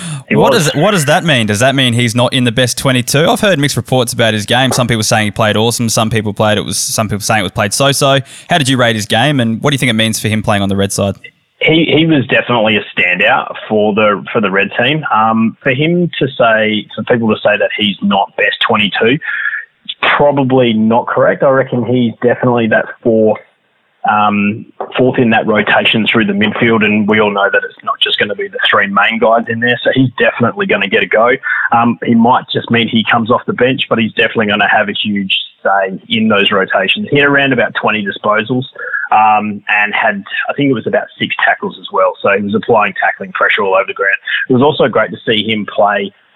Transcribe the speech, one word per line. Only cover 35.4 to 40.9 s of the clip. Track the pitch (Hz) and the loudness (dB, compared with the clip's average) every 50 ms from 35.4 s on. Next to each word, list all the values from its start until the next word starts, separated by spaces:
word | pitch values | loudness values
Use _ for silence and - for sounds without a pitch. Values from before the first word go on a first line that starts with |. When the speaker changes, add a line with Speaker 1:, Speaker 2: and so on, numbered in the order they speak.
| - - - _ - | -6 -8 -16 _ -2
Speaker 1:
say | 98 98 98 95 95 95 - - - | -2 0 0 0 -2 -4 -8 -6 -4
in | 117 113 110 110 | -2 0 2 2
those | 104 98 101 101 107 | 2 2 2 2 2
rotations. | 98 95 92 - 104 98 98 - 107 104 - | 0 0 0 0 0 0 0 -2 -4 -2 0
He | - 143 | 0 2
had | 143 | 2
around | 143 139 139 139 135 131 | 2 2 2 2 2 2
about | 117 110 101 - | 0 0 -2 -2
twenty | - - 113 107 107 101 | -4 -2 -2 -2 -2 -4
disposals, | 98 92 - - 107 104 107 110 117 127 127 127 - - - - - - - - - | -6 -8 -4 -2 0 0 0 0 -2 -4 -4 -4 -8 -12 -14 -10 -8 -6 -6 -2 0
um, | - 107 110 110 110 107 104 107 101 101 - - | 2 4 4 4 4 2 0 -2 -6 -8 -6 -4
and | 104 104 104 104 104 | -2 -2 -2 -2 -2
had, | - - 110 104 101 98 - - - - - | -2 -2 -2 -2 -4 -8 -8 -8 -6 -6 -4
I | - | -4
think | - 143 139 | -2 0 0
it | 135 | 0
was | 110 113 | 0 -2
about | - | -2